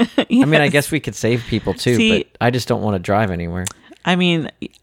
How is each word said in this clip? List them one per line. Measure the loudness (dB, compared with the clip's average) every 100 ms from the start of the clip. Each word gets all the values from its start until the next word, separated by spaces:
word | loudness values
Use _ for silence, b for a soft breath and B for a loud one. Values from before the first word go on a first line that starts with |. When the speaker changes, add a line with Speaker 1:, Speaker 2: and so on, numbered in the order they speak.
| 0 0
Speaker 1:
I | 0
mean, | 2 4 4
I |
Speaker 2:
Yes. | 4
Speaker 1:
guess | 2 0
we | -4
could | -6
save | -4 0 0 0
people | -2 -2
too, | -2 0 2
Speaker 2:
See, | 2 2
Speaker 1:
but | -2 -2
I | 0
just | 0 -2
don't | -2
wanna | -2 -2
drive | 0 0 0
anywhere. | -2 -4 -6 -8 -10 B B
Speaker 2:
I | -2 0
mean, | 2 0 -2 -10
y-, | -16 _